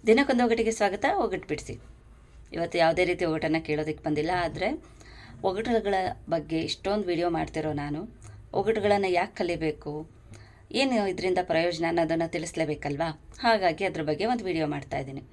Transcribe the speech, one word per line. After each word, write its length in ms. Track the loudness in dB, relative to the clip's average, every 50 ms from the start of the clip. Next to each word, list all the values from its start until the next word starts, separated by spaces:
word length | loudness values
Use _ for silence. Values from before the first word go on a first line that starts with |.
| 6
ದಿನಕ್ಕೊಂದು 380 | 6 6 6 6 4 4 4 4
ಒಗಟಿಗೆ 260 | 4 2 2 2 0
ಸ್ವಾಗತ. 340 | 2 2 2 0 2 0 0 0 2
ಒಗಟು 300 | 2 0 -2 -2 -6 -4
ಬಿಡಿಸಿ. 320 | -6 -6 -6 -6 -12 -12 -14 -16 -20 -20 -20 -20 -20 -20 -20 -20 -20 -20 -20 -18 -10 -6
ಇವತ್ತು 240 | -4 -4 -2 2
ಯಾವುದೇ 280 | 4 4 6 6 4 4
ರೀತಿ 200 | 2 2 2 2
ಒಗಟನ್ನ 300 | 0 0 0 0 0 0 0
ಕೇಳೋದಕ್ಕೆ 440 | 0 0 -2 -2 0 -4 -4 -4 -2
ಬಂದಿಲ್ಲ, 280 | -2 0 0 0 0 0 0
ಆದ್ರೆ 440 | 0 -2 -2 -2 -2 -2 -2 -4 -10 -18 -20 -20 -20 -20 -20 -20 -20 -20 -14 -4 -2
ಒಗಟುಗಳ 520 | -2 -2 0 -2 2 0 2 2 2 0 2 0 -2 -4 -8 -4 -2
ಬಗ್ಗೆ 300 | -2 -2 -2 -2 -2 -2
ಇಷ್ಟೊಂದು 440 | -2 -2 -6 -4 -2 -2 0 0 0
ವಿಡಿಯೋ 260 | 0 0 0 0 0
ಮಾಡ್ತಿರೋ 440 | 0 -2 -4 -4 -4 -4 -4 -2 -2
ನಾನು 360 | -2 -4 -4 -6 -6 -8 -10 -14 -18 -20 -18 -18 -18 -16 -4 -2
ಒಗಟುಗಳನ್ನ 520 | 0 0 2 0 2 4 4 4 4 4
ಯಾಕೆ 280 | 2 2 2 0 0 -2
ಕಲಿಬೇಕು, 720 | -4 -2 -2 -2 0 -2 -2 -2 -4 -8 -8 -8 -8 -10 -12 -18 -20 -20 -20 -20 -20 -20 -20 -20 -20 -16 -6
ಏನು 380 | 0 0 2 2 2 2 2 0
ಇದರಿಂದ 280 | -2 -2 0 0 0 0
ಪ್ರಯೋಜನ 440 | 0 2 2 2 2 2 0 0 0
ಅನ್ನೋದನ್ನ 340 | 0 2 2 2 2 2 0 0
ತಿಳಿಸ್ಲೇಬೇಕಲ್ವಾ? 920 | -2 -2 -6 -6 -4 -2 -2 -2 -2 -2 -4 -4 -6 -2 -2 -2 -4 -4 -8 -16 -20 -14 0
ಹಾಗಾಗಿ 460 | 2 4 4 4 4 2 2 2 -2
ಅದ್ರ 160 | -2 -2 -2
ಬಗ್ಗೆ 240 | -2 -2 0 0 0
ಒಂದು 180 | 0 0 0 -2
ವಿಡಿಯೋ 240 | -2 -2 0 0
ಮಾಡ್ತಾ 300 | -2 -2 -4 -6 -6 -6
ಇದ್ದೀನಿ. 260 | -6 -6 -6 -10 -12 -14 -16